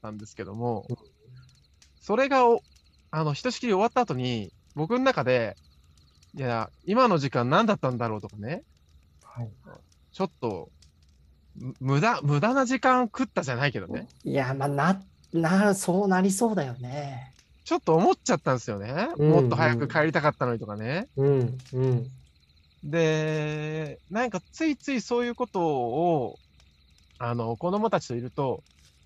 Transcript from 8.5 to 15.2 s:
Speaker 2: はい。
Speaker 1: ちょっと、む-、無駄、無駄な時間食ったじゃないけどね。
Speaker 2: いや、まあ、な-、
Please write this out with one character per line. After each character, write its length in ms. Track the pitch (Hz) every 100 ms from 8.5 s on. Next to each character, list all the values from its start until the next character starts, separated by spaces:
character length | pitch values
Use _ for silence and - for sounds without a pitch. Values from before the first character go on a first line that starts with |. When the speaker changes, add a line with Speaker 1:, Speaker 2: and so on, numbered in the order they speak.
| 185 - _ _ - _ _
Speaker 2:
は 200 | - 120
い。 80 | 110 - - - _ _ _
Speaker 1:
ち 100 | -
ょ 20 |
っ 80 | 190 -
と、 320 | 120 90 - _ - _ _ _ _ _ _ -
む-、 200 | 127 -
無 220 | 131 139
駄、 200 | 214 170
無 160 | 147 147
駄 140 | 214
な 120 | 269 247
時 140 | 262
間 260 | 262 254 247
食 180 | -
っ 40 | -
た 160 | -
じ 80 | 170
ゃ 40 | 120
な 120 | 143
い 40 |
け 80 | 104
ど 80 | 90
ね。 200 | - - -
Speaker 2:
い 100 | -
や、 200 | 135 131
ま 120 | 135 143
あ、 40 |
な-、 340 | 139 160 190 - _